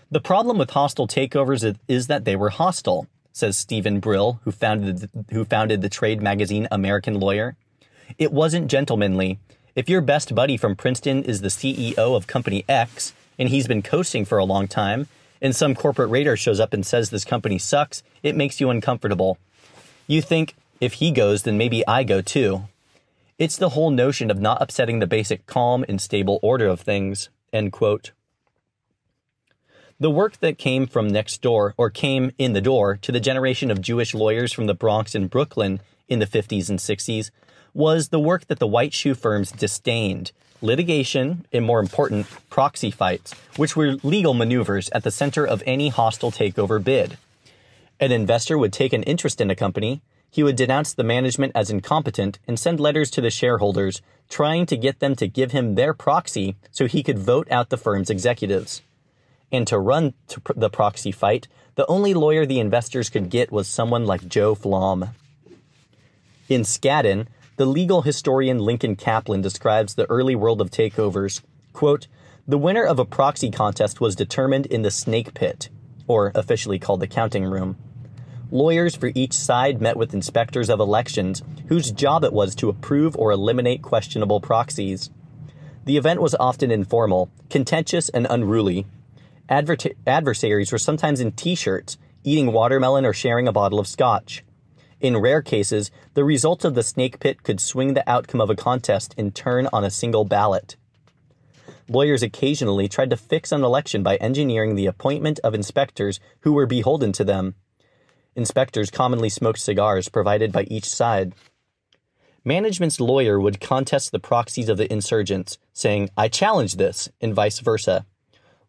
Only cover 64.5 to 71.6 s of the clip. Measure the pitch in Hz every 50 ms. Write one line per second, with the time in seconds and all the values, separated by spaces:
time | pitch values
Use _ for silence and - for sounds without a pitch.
64.5 | 107 101 - 101 98 95 95 95 95 92 92 107 - - _ _ _ _ _ -
65.5 | - - _ _ _ _ _ _ _ _ _ _ _ _ _ _ _ _ _ -
66.5 | 135 123 110 - - - - 135 143 151 123 104 95 101 117 - - _ - _
67.5 | _ - 135 131 135 165 185 175 190 175 120 147 139 - - 139 131 135 135 131
68.5 | 127 120 101 107 120 117 - 117 98 95 - 120 110 113 110 - 101 95 95 98
69.5 | - - - 113 107 110 110 101 - - 107 - 117 123 127 135 127 110 104 113
70.5 | 113 104 104 92 - - 113 107 - - 107 101 90 98 98 98 - - - _
71.5 | _ _